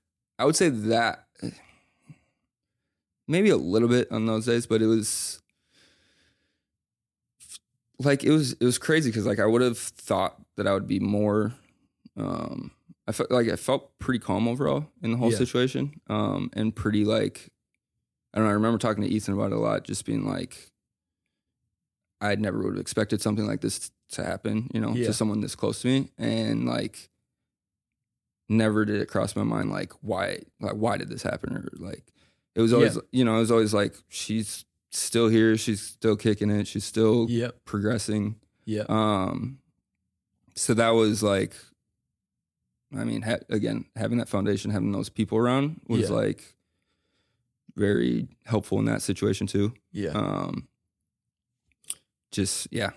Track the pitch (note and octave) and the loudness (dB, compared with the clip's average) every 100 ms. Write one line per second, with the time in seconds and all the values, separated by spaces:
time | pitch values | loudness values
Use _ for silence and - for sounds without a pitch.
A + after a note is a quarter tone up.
0 | _ _ _ - C3 D#3+ F3+ A#2+ G#2+ A2+ | _ _ _ 0 2 4 2 2 2 2
1 | A2+ - _ _ - - - _ _ _ | 2 -2 _ _ -12 -12 -20 _ _ _
2 | - - _ _ _ _ _ _ _ _ | -20 -20 _ _ _ _ _ _ _ _
3 | _ _ - D#3+ G#3 B2+ C#2+ G#2+ A#2+ B2 | _ _ -2 2 4 4 4 4 4 4
4 | - A2+ A2+ A2 A#2+ A#2 A#2 A2+ A2 A2+ | 2 0 0 0 0 0 2 2 4 2
5 | G#2+ - - - _ _ _ _ _ _ | 0 -4 -6 -10 _ _ _ _ _ _
6 | _ _ _ _ _ _ _ _ _ _ | _ _ _ _ _ _ _ _ _ _
7 | _ _ _ _ - - _ _ _ - | _ _ _ _ -20 -20 _ _ _ -2
8 | C3 C#3+ - D#3 C3+ - B2 A#2+ - D#3+ | 2 4 4 4 2 2 2 2 2 2
9 | C#3 A2 G#2 G#2 G#2+ A#2 B2 A#2 - - | 2 0 0 2 4 4 4 0 -6 -10
10 | - G2 F#2+ - - - G2 G2 G2 G2+ | -2 0 0 -4 -12 -4 0 0 0 -2
11 | G2+ G#2 G#2 G#2 G#2+ A#2+ _ _ _ _ | 0 0 2 2 0 -4 _ _ _ _
12 | - - G1+ G1+ G1+ - - - - - | -18 -10 -6 -6 -8 -10 -12 -16 -20 -14
13 | - G#2+ - B2+ A2+ F2 - C3+ - - | -8 -4 0 0 0 -2 -2 -2 -4 -8
14 | - B2 - G2 A#2 B2 C#3+ C#3 D3+ _ | -4 -4 -2 -2 0 0 0 -2 -4 _
15 | A#2 A#2 A#2+ A2 B2 B2 B2+ C3 C#3 - | -4 0 0 2 0 0 0 0 -6 -8
16 | - G#2+ G#2+ G2 G2 - A2 G#2+ G#2+ G#2+ | -6 -4 -2 -4 -4 -2 -4 -2 -2 0
17 | G#2 A2 G2+ - - _ _ _ _ _ | 2 0 -2 -6 -18 _ _ _ _ _
18 | _ _ _ G#2+ A2 G#2 A2 A2+ A2+ G#2 | _ _ _ 0 2 4 2 2 0 0
19 | G#2 G#2+ G#2 G2 G#2 G#2+ A2 G#2+ - G#2 | -2 -2 -2 -2 -2 0 0 -2 -4 -8
20 | - A2 G#2 F#2 - - - _ _ _ | -4 -4 -4 -4 -8 -12 -20 _ _ _
21 | _ _ _ _ _ _ _ _ _ _ | _ _ _ _ _ _ _ _ _ _
22 | _ _ G#2 G2+ G#2 A2 F#2+ G2 - - | _ _ -2 0 0 -2 -2 -4 -4 -2
23 | G#2+ G#2+ G#2+ G#2+ G#2+ A2 A2 - - - | -2 0 0 0 -2 -2 -4 -6 -10 -16
24 | _ - - F2+ A2 G#2+ A#2+ A2+ A2 A#2 | _ -8 -6 -6 -4 -4 -4 -4 -2 0
25 | A#2 G#2+ G#2+ G#2 G#2 - G#2+ G#2+ B2+ C3+ | 0 0 0 -2 -4 -4 -4 -2 0 0
26 | C#3 - A2+ A2+ A2+ A2+ A#2+ A#2 A2 - | -2 -4 -2 -2 0 -2 -2 -2 -6 -10
27 | - _ _ _ _ _ _ _ _ _ | -20 _ _ _ _ _ _ _ _ _
28 | _ _ _ _ - A2 A2 G#2+ G#2+ G#2 | _ _ _ _ 0 2 4 4 2 0
29 | - G2+ A2 G#2+ G#2+ G#2+ G#2 G2 F#2+ - | -2 -2 -2 0 -2 -2 -2 -4 -6 -10
30 | - F2+ F#2+ F#2 - - G#2 G#2 G#2+ G2+ | -6 -4 -4 -6 -12 -10 -8 -2 -2 -2
31 | - - - - - - - - F#2 - | -4 -8 -6 -6 -6 -8 -8 -12 -12 -14
32 | - _ _ _ _ - A2+ A#2+ - - | -18 _ _ _ _ 0 4 6 4 2
33 | - B2+ A#2+ A2 A2+ A2+ G#2+ G#2 G#2 - | -4 0 2 4 4 4 4 2 0 -4
34 | _ - - A2 G#2+ - - _ _ - | _ -10 -6 -4 -4 -8 -14 _ _ -6
35 | - A#2 A2+ A2 A2 A2 A2+ G2+ - - | -2 2 4 6 6 4 0 -4 -6 -2
36 | A2+ G#2 A2+ G#2 G#2 G#2 G2+ A2 - - | 0 2 2 2 2 0 -2 -6 -4 2
37 | A2 A2+ A#2 A#2+ A#2+ - - G#2 G#2 A#2 | 4 4 2 0 -4 -6 -8 -2 0 -2
38 | - G#2+ G2+ G#2+ _ _ - G#2+ G#2+ A2 | -2 -2 -2 -6 _ _ -6 -6 -2 0
39 | G#2+ G2+ F#2 - A2+ C3+ _ _ _ _ | 2 0 -2 -4 -8 -10 _ _ _ _
40 | _ _ _ _ _ - - A2+ A2+ A2+ | _ _ _ _ _ -6 0 4 4 6
41 | A2 G#2 G#2+ G2 G#2 - - _ _ _ | 4 2 2 2 0 -6 -20 _ _ _
42 | _ _ _ _ _ _ _ _ _ G#2+ | _ _ _ _ _ _ _ _ _ -8
43 | A#2 A2+ G#2+ A#2+ - A2 A2+ A2+ - - | -6 -4 -4 -4 -2 -2 0 -2 -6 -6
44 | G#2+ A#2+ A#2 G2+ F#2+ G2 G#2 G#2 G#2+ G2+ | -2 -2 -2 -2 0 0 -2 -2 -2 -2
45 | G2 - G#2+ A2 A#2+ C3 C#3+ D#3+ - A2+ | -4 -4 0 2 2 2 0 -4 -2 0
46 | G2+ G#2+ G#2+ G#2 - _ _ _ _ _ | 2 0 0 -4 -10 _ _ _ _ _
47 | _ _ _ _ _ _ - - G2+ G#2 | _ _ _ _ _ _ -14 -2 2 2
48 | B2 A#2 A2+ - - A2 - G#2 A2 A2 | 2 0 -4 -10 -4 -2 0 0 0 0
49 | - G2 G#2 G2+ G2+ G2+ G2+ A#2+ _ - | -2 -2 -2 -2 -2 0 -2 -4 _ -8
50 | F#2 G#2+ G#2 G2 - - - _ _ _ | -4 -2 -2 -4 -4 -8 -10 _ _ _
51 | _ _ _ _ _ _ _ _ - - | _ _ _ _ _ _ _ _ -14 -14
52 | _ _ _ - F#2+ - - - G2+ | _ _ _ -4 -2 -4 -6 -6 -6